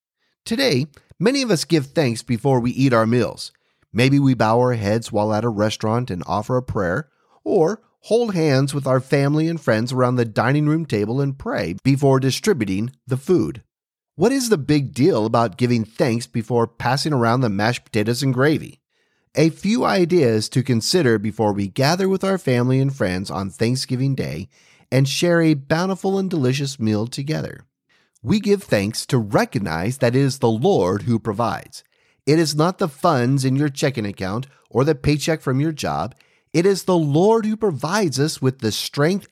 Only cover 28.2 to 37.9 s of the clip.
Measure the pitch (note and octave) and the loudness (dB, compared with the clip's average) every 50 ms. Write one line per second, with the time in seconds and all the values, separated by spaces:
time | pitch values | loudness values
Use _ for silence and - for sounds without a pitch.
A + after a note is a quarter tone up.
28.2 | - A2+ F3 G#3+ G3 G3+ G3+ G3 - - - G#2 G2 G#2 - - - - - B2 | -2 0 0 0 2 2 0 0 0 0 0 0 0 0 -4 -6 -6 -2 0 0
29.2 | A2 G2+ A2 F3+ A#3+ A#3 - B2 G2 F2 D#2+ D#2+ F2 G#2+ B2+ - - A#2+ A#2+ C3+ | 0 2 0 0 0 0 -2 -4 -4 -4 -4 -2 -2 -4 -2 0 0 2 2 2
30.2 | C#3 C3+ C3+ - - A#2 A2+ A2 C3+ - G3 C3 F#2 F2+ G2 G#2 G2+ A#2+ A#2 A2 | 2 0 0 0 0 0 0 2 2 2 2 2 2 2 0 -2 0 0 -2 -2
31.2 | - A#2 G2+ G2+ A#2+ A2 F2+ - - - - - - _ _ _ _ _ _ _ | -2 -4 -4 -2 -2 -4 -4 -6 -10 -14 -20 -20 -20 _ _ _ _ _ _ _
32.2 | - - D3+ E3 E3 C#3+ D3 D3 D#3 F3+ F#3 - G3+ D#3+ - - - F3+ D#3+ B2 | 0 2 2 2 2 2 2 2 0 0 0 -2 -4 -4 -4 0 0 2 2 2
33.2 | A#2+ B2 C#3 C#3 C3 C3+ C3 C#3 D3+ D3+ C#3 - - C#3+ C3+ A#2+ G#2+ G2+ F#2+ - | 2 2 2 0 0 0 0 0 0 -2 -2 -2 -2 -2 -2 -2 -4 -6 -6 -6
34.2 | F#2+ F#2 G2 A#2 C3 - _ _ _ _ - A#2 C#3 D#3 D#3 C3+ - C#3+ D3 D3 | -6 -6 -4 -6 -8 -10 _ _ _ _ 0 0 2 2 0 0 0 0 0 0
35.2 | - - D#3+ D3+ - D3 C3 C3 D3 E3 D#3 C#3 - E2 D2 C#2+ E2 A#2 - _ | 0 -2 -2 -2 -2 -2 0 0 0 -2 -4 -4 -4 -4 -4 -4 -4 -6 -8 _
36.2 | _ _ _ _ _ _ - D#3 F3 G3 G3 F3 - - F#3 E3+ D#3+ C#3+ C#3 D#3 | _ _ _ _ _ _ 0 2 2 2 2 0 0 0 0 2 2 2 2 2
37.2 | F#3 G#3+ A3+ A3+ G#3 G#3+ G#3+ G#3+ A3+ G3+ D#3 A#2 - D3+ | 4 4 4 2 2 -2 -2 -2 -2 -2 -2 -2 -4 -2